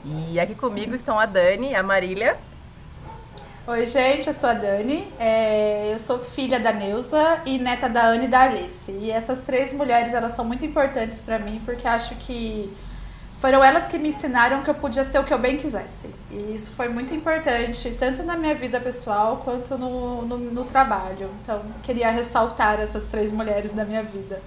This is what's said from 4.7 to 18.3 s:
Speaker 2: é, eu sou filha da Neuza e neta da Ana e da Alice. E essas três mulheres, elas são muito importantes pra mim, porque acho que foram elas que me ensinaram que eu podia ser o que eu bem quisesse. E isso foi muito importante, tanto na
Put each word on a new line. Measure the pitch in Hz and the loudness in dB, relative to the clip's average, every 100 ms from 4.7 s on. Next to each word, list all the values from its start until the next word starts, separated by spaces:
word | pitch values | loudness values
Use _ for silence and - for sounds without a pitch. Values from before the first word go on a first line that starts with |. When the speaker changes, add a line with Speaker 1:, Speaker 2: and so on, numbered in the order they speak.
| 196 226 311 392 - | 0 2 -2 -4 0
Speaker 2:
é, | 226 220 220 214 214 208 214 | 2 4 4 4 4 2 0
eu | 220 | -2
sou | 214 247 | -2 -4
filha | 247 - 262 254 | -2 -4 0 2
da | 226 | 2
Neuza | 208 196 214 254 302 320 320 262 | 0 -2 -2 2 4 6 4 0
e | 262 | 0
neta | 247 240 254 | 0 0 2
da | 233 | 6
Ana | 233 233 | 6 6
e | 254 | 4
da | 226 | 6
Alice. | 262 214 180 - - | 6 4 -6 -10 -10
E | 196 214 | -6 -2
essas | 220 226 254 | -2 -2 -4
três | - 254 269 | 0 0 0
mulheres, | 277 269 233 233 | -2 4 4 4
elas | 240 226 | 0 -2
são | 233 233 | -2 -4
muito | 247 | -4
importantes | 302 302 269 277 226 226 | -2 2 2 2 -4 -6
pra | - 220 | -4 -4
mim, | 208 214 233 | -4 -6 -6
porque | 240 233 | -4 0
acho | 226 - - | 0 -2 -8
que | - 240 226 214 196 - - - - - - - | -8 -6 -4 -4 -6 -10 -14 -12 -14 -14 -16 -2
foram | - 269 | 6 8
elas | 269 320 339 | 8 8 0
que | 339 | -2
me | 302 | -2
ensinaram | 302 302 247 240 269 | -2 0 4 4 2
que | 285 | 0
eu | 294 | 0
podia | 285 233 | 0 0
ser | 269 269 | 2 2
o | 277 | 2
que | |
eu | - | 2
bem | 247 269 | 2 0
quisesse. | 302 208 - - 226 - - | -2 -4 -8 -12 -14 -14 -12
E | 202 208 214 | -10 -8 -8
isso | 214 | -10
foi | - 240 | -4 -2
muito | 233 262 | -2 -4
importante, | 311 330 320 311 233 233 233 247 233 | -2 0 2 2 2 0 -4 -6 0
tanto | 254 262 | 0 0
na | 330 | -2